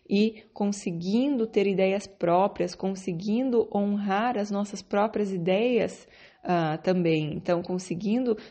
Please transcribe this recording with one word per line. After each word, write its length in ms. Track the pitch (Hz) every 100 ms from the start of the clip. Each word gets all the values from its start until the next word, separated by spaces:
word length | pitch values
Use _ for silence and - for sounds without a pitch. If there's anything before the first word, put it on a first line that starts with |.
| -
e 340 | 202 220 220 -
conseguindo 920 | - 208 202 202 165 175 220 277 269 220
ter 180 | 214 196
ideias 380 | 190 190 196 -
próprias, 720 | - 170 175 196 196 180 -
conseguindo 880 | 190 190 190 165 202 220 262 233 -
honrar 640 | 202 202 202 202 196 240 233
as 140 | 208
nossas 300 | 202 208 196
próprias 500 | - 202 214 214 202
ideias, 760 | 190 170 185 247 233 185 - - - - _
ah, 340 | - 175 160 160
também. 540 | 185 185 170 160 151
Então, 300 | 151 - 170
conseguindo 720 | 175 180 - 170 202 233 247 214 -